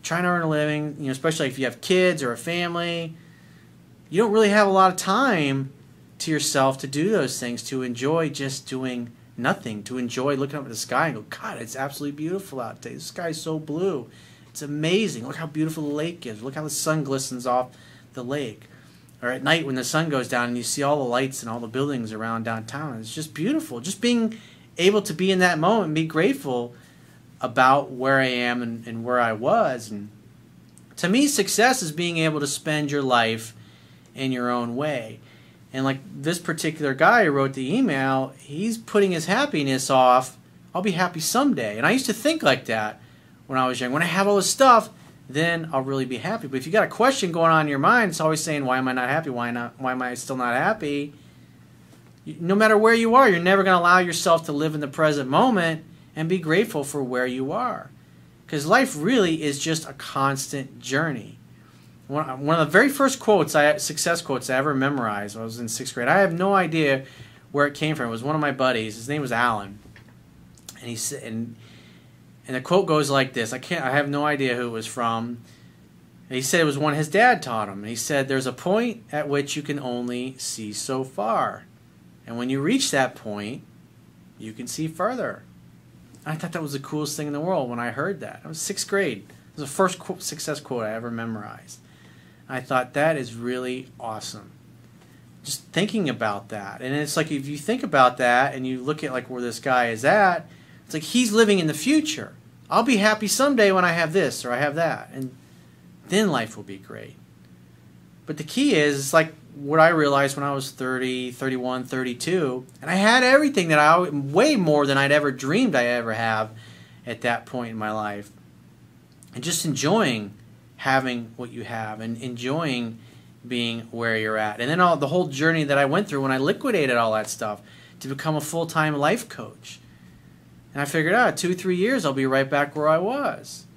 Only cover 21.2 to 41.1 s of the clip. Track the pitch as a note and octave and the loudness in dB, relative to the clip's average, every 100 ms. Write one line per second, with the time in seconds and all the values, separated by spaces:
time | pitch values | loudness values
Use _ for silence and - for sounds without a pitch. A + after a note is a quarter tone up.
21.2 | C3+ C3+ A2+ A#2 A#2 B2 C#3+ C3 A2 A2 | 0 -4 -8 -8 -6 -2 -2 -2 -6 -6
22.2 | A2+ A2+ A2+ A2+ A2 C#3+ D3+ A2+ A2+ D#3+ | -4 -4 -4 -6 -6 -8 -8 -10 -10 -10
23.2 | D#3 - F#3 D#4 - - D#3 - A#3+ A#3+ | -10 -4 -2 -2 -4 -10 -8 -2 0 2
24.2 | A3 A3+ - - - - F3+ G#3 G3+ D#3+ | 0 -4 -18 -20 -18 2 4 4 -2 -2
25.2 | F#3 F#3+ F3+ D#3+ E3+ A3+ E3 D#3 D#3+ D#3 | 0 4 4 4 2 2 0 -2 0 2
26.2 | F#3+ C4+ C#3+ B2 A#2+ - - - - - | 2 0 -2 -2 -4 -10 -20 -20 -20 -20
27.2 | - - C3 A#2+ B2+ C#3+ - B2+ C3+ C3+ | -20 -8 -2 4 6 6 2 -2 2 4
28.2 | C3 B2 B2 A#2+ A#2+ A#2 A#2 A2+ A#2 B2 | 2 0 0 -2 -4 -8 -10 -8 -2 2
29.2 | A#2 G#2+ B2+ A3+ F3 B2 A2 G#2 G#2 - | 2 0 2 2 2 -2 -8 -12 -14 -18
30.2 | - - - - - - - - F3 A3+ | -20 -20 -20 -20 -20 -20 -20 -4 0 2
31.2 | C#4+ C#4+ F#3+ - A#3+ B3+ E3+ D3+ F3 E3+ | 2 2 0 4 4 4 -2 -4 -2 0
32.2 | D#3+ D3+ C#3 - D#3+ D3+ D3 C#3+ C3 A#2+ | 0 0 -4 -4 -2 -2 0 -2 4 4
33.2 | A2+ A2+ - - - - - - - - | 4 -2 -8 -18 -20 -20 -20 -20 -20 -6
34.2 | C3+ B2+ B2 B2 A#2+ A#2+ D3+ C3+ A2 A2+ | -4 -2 -2 -2 -4 -4 -4 -6 -8 -16
35.2 | - - - - - C3 C3+ C3+ - - | -20 -20 -20 -20 -12 -4 -2 -2 -8 -6
36.2 | C#3+ E3+ - E3 D#3+ D#3 D3 C3+ E3+ A#3 | -4 -4 -4 -4 -4 -2 -4 4 6 6
37.2 | F3+ C#3 C3+ C3+ C3 G#3+ B3+ C3+ C3+ C3+ | 4 2 0 -2 -2 0 2 2 2 0
38.2 | C3 - - D3 A3 A3 - G#3 G3 E3+ | -2 -8 -12 -6 -4 -4 0 2 2 2
39.2 | D#3+ G#3+ C#4+ D#3+ C#3 C3 C3 C3 B2+ B2+ | 0 0 0 0 0 0 4 6 8 6
40.2 | C3 - - - - F3+ G3+ E3+ F3+ | 4 -12 -20 -20 -8 -4 -2 0 -2